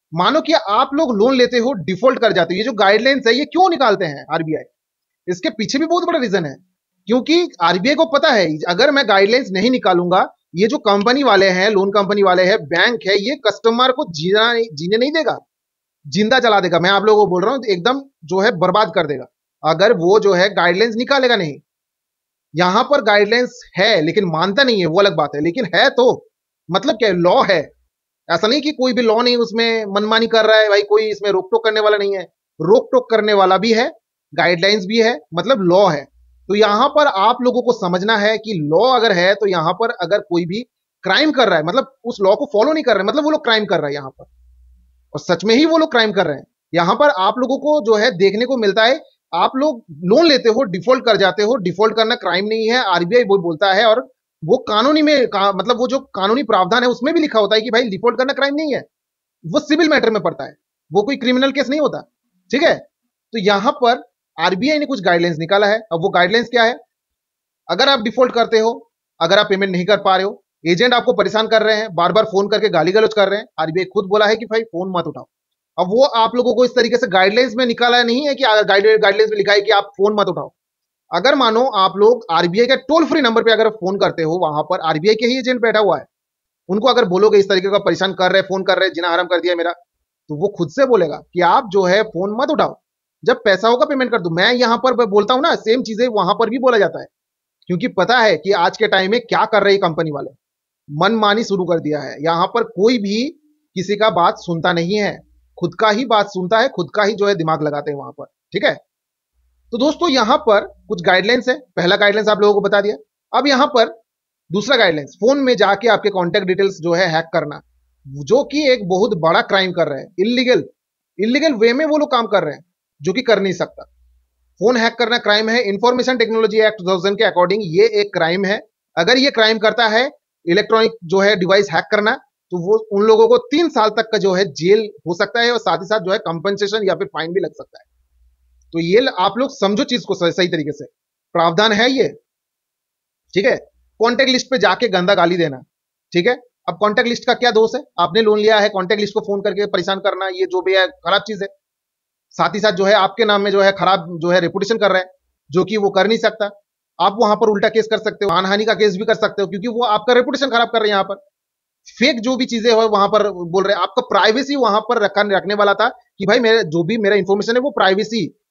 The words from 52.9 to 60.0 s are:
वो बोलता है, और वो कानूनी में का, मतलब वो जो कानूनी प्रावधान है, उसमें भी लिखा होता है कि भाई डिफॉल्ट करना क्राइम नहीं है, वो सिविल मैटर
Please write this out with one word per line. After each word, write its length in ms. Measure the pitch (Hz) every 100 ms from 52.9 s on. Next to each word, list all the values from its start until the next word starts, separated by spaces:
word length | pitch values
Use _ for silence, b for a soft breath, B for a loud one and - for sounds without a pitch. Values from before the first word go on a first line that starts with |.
| 175 170 240
वो 160 | 202 196
बोलता 340 | 170 156 196
है, 120 | 190
और 240 | 226 226 269 _ _ _
वो 120 | 156 254
कानूनी 460 | - 214 262 302
में 260 | 302 285 233
का, 240 | 196 196
मतलब 260 | 190 190 233
वो 100 | 247
जो 100 | 269
कानूनी 440 | - 196 196 254
प्रावधान 400 | 226 202 185 240
है, 60 | 247
उसमें 260 | 233 277
भी 60 | 330
लिखा 180 | 302 220
होता 160 | 202
है 60 | 220
कि 100 | 233
भाई 120 | 220
डिफॉल्ट 360 | 247 185 233 233
करना 140 | 262
क्राइम 220 | 262 277
नहीं 200 | 285 311
है, 80 | 190 - _ _ _ _ _ 160
वो 120 | 202
सिविल 300 | - 302 311
मैटर 220 | 269